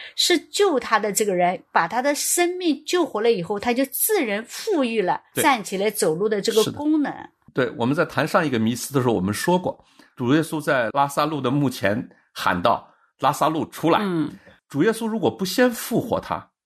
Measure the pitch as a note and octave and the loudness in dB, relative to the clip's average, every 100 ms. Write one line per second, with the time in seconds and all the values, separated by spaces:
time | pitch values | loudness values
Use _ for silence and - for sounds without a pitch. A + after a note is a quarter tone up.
0 | - - - F4 - - G4+ C4+ - G#3+ | -10 -2 2 0 0 2 2 2 2 0
1 | G#3 G3 G#3 F3+ F3+ F#3 _ G#3+ E3+ A3+ | 2 0 0 2 2 0 _ 0 0 0
2 | C#4 D4 - - F4 F4+ F4 C#4 - F4+ | 0 0 0 0 0 0 -2 -2 0 0
3 | D4+ G#3+ A#3 A3 E3 G#3 B3 A#3+ C4+ - | 0 0 2 2 -2 -4 -2 0 0 -2
4 | - G#4 A#3 G3+ A#3 - - F4 B3 A3+ | 0 0 0 -4 -6 -8 -2 0 0 0
5 | F3+ D3+ _ - D#4 B3 F3+ F#3+ G#3 - | 0 -2 _ 0 0 0 -2 -2 -2 0
6 | F#3 D#3+ G#3+ G#3 G#3 G#3+ - - D4+ D#4 | 0 0 -2 -2 0 2 2 0 0 0
7 | A#3+ C#3 - _ _ - B2 - A#2 D3+ | 0 -6 -16 _ _ -4 -2 -2 -2 0
8 | D#3 - D3+ G3 D#3 A#2+ A2 B2 - C3+ | -2 -2 0 2 2 2 0 -2 -2 0
9 | B2 G#2 F#2 G#2 - F3+ F#3 - _ _ | 2 2 0 0 2 0 0 -8 _ _
10 | _ - B2 D#3 D#3 D#3 D3 C3+ A2 C#3 | _ -4 0 2 0 -4 0 0 0 0
11 | C#3 - D3+ D3+ B2+ C#3+ C3+ - F#2+ A2 | 0 0 -2 -2 0 0 0 0 -2 -2
12 | - _ _ - G#2 F2+ F2 - - _ | -4 _ _ -4 -2 2 2 0 -4 _
13 | _ - C3 C#3+ D#3 D#3 - - D#3 E3 | _ -2 -2 2 0 0 -4 -2 2 2
14 | G3+ E3+ C#3+ F#3 - _ - C#3 G3+ A3 | 2 -2 -4 -8 -20 _ -6 0 0 0
15 | A3+ A3 D3 - F#3+ - B3 A#3 - G3 | -2 0 0 0 -2 2 2 2 -4 -2
16 | - E2 - E2 - _ | 0 -2 -2 -6 -8 _